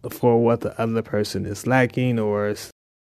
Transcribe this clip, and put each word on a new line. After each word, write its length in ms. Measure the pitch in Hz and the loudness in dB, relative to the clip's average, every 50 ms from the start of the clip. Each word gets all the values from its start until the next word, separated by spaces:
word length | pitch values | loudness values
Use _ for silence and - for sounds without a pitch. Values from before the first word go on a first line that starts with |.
| - 120 | -10 -10
for 320 | - - - 123 117 117 | -6 2 4 4 4 6
what 200 | 117 117 120 117 | 4 4 2 2
the 180 | - 110 - - | -2 -6 -4 -2
other 220 | 113 113 113 113 | -2 0 0 -2
person 440 | 107 - - 104 107 - - 101 98 | -2 -2 -2 -2 -2 -2 -4 -6 -6
is 200 | 98 104 - - | -6 -8 -6 -2
lacking 540 | 120 127 131 127 120 - 131 127 127 120 113 | 2 2 2 2 2 0 -2 0 0 0 0
or 300 | 107 104 104 104 104 104 | 0 0 0 0 -2 -2
is 220 | 104 - - - _ _ _ _ _ _ | -4 -6 -10 -18 _ _ _ _ _ _